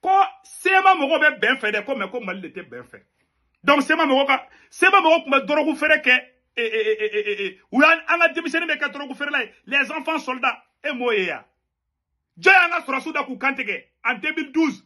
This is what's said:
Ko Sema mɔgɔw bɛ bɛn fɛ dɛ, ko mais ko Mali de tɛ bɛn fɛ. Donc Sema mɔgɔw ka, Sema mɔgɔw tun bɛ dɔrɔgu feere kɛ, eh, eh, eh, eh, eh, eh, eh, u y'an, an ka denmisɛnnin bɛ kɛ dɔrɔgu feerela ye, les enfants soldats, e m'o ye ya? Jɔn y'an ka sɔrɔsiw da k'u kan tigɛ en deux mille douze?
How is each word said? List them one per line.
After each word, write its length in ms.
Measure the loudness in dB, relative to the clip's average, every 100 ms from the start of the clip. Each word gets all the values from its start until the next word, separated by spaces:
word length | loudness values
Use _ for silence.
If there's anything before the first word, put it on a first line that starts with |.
Ko 80 | 2 2 2 -4 _
Sema 500 | -6 2 4 4 2
mɔgɔw 240 | 2 2
bɛ 200 | 2 2
bɛn 180 | -2 0
fɛ 120 | -2
dɛ, 120 | -4 -6
ko 100 | -6
mais 140 | -6
ko 120 | -6
Mali 180 | -8 -10
de 100 | -12 -16
tɛ 80 | -16
bɛn 140 | -18 -20
fɛ. 140 | -20 _ _ _ _ _ _ 2
Donc 160 | 2
Sema 220 | 2 0 2
mɔgɔw 220 | 2 2
ka, 200 | -2 -4 _ _
Sema 320 | 0 4 6
mɔgɔw 220 | 6 2 2
tun 60 |
bɛ 120 | -2 2
dɔrɔgu 300 | 0 0 -2
feere 240 | 2 2
kɛ, 140 | 4 2 0 _ _ -6
eh, 80 |
eh, 80 | -4
eh, 240 | -2 -2 -2
eh, 80 | -2
eh, 120 | -4 -4
eh, 180 | -6 -6
eh, 100 | -10 _
u 120 | 4
y'an, 180 | 4 4 0
an 120 | 0
ka 80 | 2
denmisɛnnin 360 | 0 -4 -4 -4
bɛ 80 | -4
kɛ 140 | -6
dɔrɔgu 240 | -8 -12 -10
feerela 260 | -6 -6
ye, 80 | -6 _ -6
les 260 | -4 -4
enfants 320 | -6 -6 -6
soldats, 320 | -6 -4 -4 -4 _ _ -8
e 80 |
m'o 180 | -4 -2
ye 140 | -2 -2
ya? 160 | -8 _ _ _ _ _ _ _ _ _ -2
Jɔn 140 | 4
y'an 180 | 6 4
ka 140 | -2 -4
sɔrɔsiw 260 | -6 -6
da 120 | -6 -8
k'u 120 | -4
kan 180 | -4 -4
tigɛ 280 | -8 -8 _ _ -6
en 140 | -4
deux 120 | -6
mille 200 | -6 -4
douze? 280 | -2 -2 -4